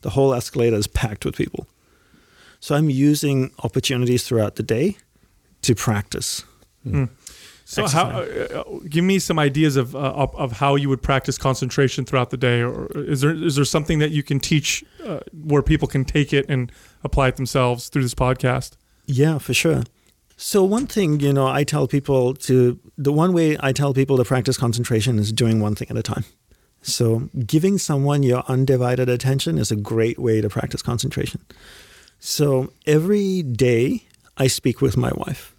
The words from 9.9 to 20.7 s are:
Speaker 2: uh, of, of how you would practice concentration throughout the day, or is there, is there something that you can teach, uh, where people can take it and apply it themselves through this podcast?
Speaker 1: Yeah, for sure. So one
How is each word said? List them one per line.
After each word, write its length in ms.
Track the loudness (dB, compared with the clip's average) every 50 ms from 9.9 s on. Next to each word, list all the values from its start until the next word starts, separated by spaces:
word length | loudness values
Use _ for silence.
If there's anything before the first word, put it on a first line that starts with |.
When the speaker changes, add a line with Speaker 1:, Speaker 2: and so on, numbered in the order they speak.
| -4
Speaker 2:
uh, 40 | -4
of, 360 | -4 -4 -2 -2 -2 -2 -2
of 160 | -4 -6 -6
how 240 | -4 -2 0 2 2
you 140 | 2 2 0
would 120 | -2 -2
practice 360 | 0 0 0 0 0 -2 -6 -2
concentration 680 | -2 -2 -2 -2 -4 -4 0 0 0 0 0 -2 -6
throughout 260 | -2 0 -2 -2 -2
the 80 | -4 -2
day, 240 | 0 0 0 0
or 260 | 0 -2 -4 -6 -10 -8 -8
is 280 | -8 -4 -4 -2 0
there, 100 | 0 0
is 240 | 0 0 -2 -2 2
there 80 | 2 0
something 360 | 2 0 -2 -2 0 0 0
that 120 | 0 0
you 100 | 0 -2
can 200 | -2 -2 -2 -2
teach, 420 | 0 0 0 0 0 0 -6 -6 -8 _ _ -16 -10
uh, 160 | -10 -10 -10 -10 -14
where 300 | -18 -14 -4 0 2 2
people 260 | 4 4 2 2 0 0
can 160 | -2 -2 -2
take 300 | 0 0 0 0 2 2
it 120 | 0 0 0
and 200 | -2 -2 -2 -4 -10 -18 -20 -20 _ _ _
apply 240 | -4 0 2 2 2
it 80 | 2 0
themselves 500 | -4 -2 0 2 2 2 0 -2 -6 -6
through 160 | -2 -2 -2
this 100 | -2 0
podcast? 580 | 0 0 0 0 0 0 0 0 0 -4 -8 -14 _ _ _ _ _ _
Speaker 1:
Yeah, 320 | -4 2 4 4 4 2 0
for 160 | -2 -2 -2
sure. 300 | 0 2 2 2 0 -2 -6 _ _ _ _ _ _ _ _ _
So 280 | _ -10 -2 2 2 4
one 220 | 4